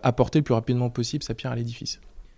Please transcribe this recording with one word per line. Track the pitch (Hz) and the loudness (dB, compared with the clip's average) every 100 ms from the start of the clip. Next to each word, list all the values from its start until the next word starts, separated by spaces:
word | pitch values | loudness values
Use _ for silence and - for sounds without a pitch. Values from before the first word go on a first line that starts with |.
apporter | 131 120 123 160 | 4 2 4 4
le | |
plus | 147 | 4
rapidement | 117 110 123 123 | 2 2 0 0
possible | 120 117 151 | 0 -2 -2
sa | - | -6
pierre | 113 131 | -6 -4
à | 120 | -4
l'édifice. | 117 117 - - - - - | -4 -6 -8 -10 -12 -18 -18